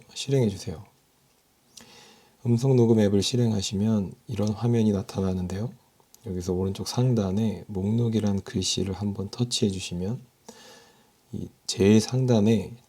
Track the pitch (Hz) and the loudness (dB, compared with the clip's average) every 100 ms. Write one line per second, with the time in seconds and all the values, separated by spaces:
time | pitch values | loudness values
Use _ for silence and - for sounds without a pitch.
0 | - - - 135 113 92 - 82 - _ | -10 -12 -2 0 0 -2 -10 -12 -14 _
1 | _ _ _ _ _ _ _ - - - | _ _ _ _ _ _ _ -20 -20 -20
2 | - - _ _ 120 117 135 127 117 113 | -20 -20 _ _ 0 0 4 4 6 6
3 | 104 101 95 120 117 104 95 95 107 110 | 4 4 0 0 0 0 -2 -2 0 0
4 | 92 - - - 104 104 120 120 107 98 | -2 -8 -10 -4 -2 -2 0 2 2 2
5 | 95 - 95 92 90 95 113 - _ _ | -2 -4 -2 -2 -4 -6 -8 -10 _ _
6 | _ - 110 90 90 90 95 95 95 - | _ -18 -10 -8 -4 -2 -2 -4 -6 0
7 | 127 117 98 95 110 90 - 98 98 113 | 2 2 0 0 -2 -2 -8 -4 -2 0
8 | 120 110 101 98 - - 95 - 95 92 | 0 0 0 -2 -2 -4 -2 -2 -4 -4
9 | 104 98 98 - 120 - 107 92 - 87 | -6 -6 -8 -4 -2 0 -2 -2 -8 -6
10 | 92 127 - _ - - - - - _ | -6 -6 -10 _ -20 -20 -20 -20 -20 _
11 | _ _ _ - - _ - - 98 107 | _ _ _ -12 -12 _ -8 2 6 6
12 | 107 127 127 113 104 113 90 - | 4 0 2 4 4 2 0 -12